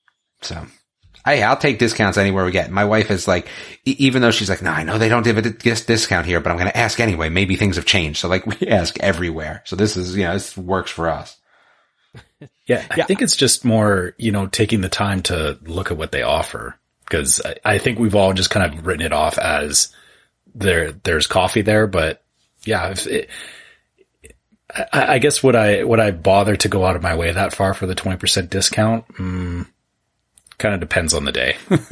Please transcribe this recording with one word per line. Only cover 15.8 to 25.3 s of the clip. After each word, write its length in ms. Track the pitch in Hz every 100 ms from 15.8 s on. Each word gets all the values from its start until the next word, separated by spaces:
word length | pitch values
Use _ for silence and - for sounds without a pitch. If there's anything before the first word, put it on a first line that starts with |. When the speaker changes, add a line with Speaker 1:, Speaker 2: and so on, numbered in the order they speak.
| -
Speaker 2:
at 40 | 78
what 140 | 82
they 120 | 69
offer. 540 | 60 78 - - - - _ _ -
'Cause 320 | 80 69 -
I, 300 | - - 107
I 40 | 101
think 200 | 131 110
we've 140 | 113 101
all 160 | 95
just 180 | 95 92
kind 220 | 104 87
of 100 | 76 85
written 180 | 87
it 80 | 82
off 240 | 76 78 -
as 500 | 82 76 76 73 - - - _ _ _ _
there, 380 | 113 101 85 78
there's 340 | 73 - 78 -
coffee 340 | - 92 110
there, 240 | 104 107 107
but 360 | 87 80 - _ _ _ _
yeah, 240 | 107 104 92
if 180 | 95 -
it, 220 | 73 - - - - - _ _ _ _ _ - _ _ _ -
I, 400 | - - 139 135
I 40 | 139
guess 240 | 143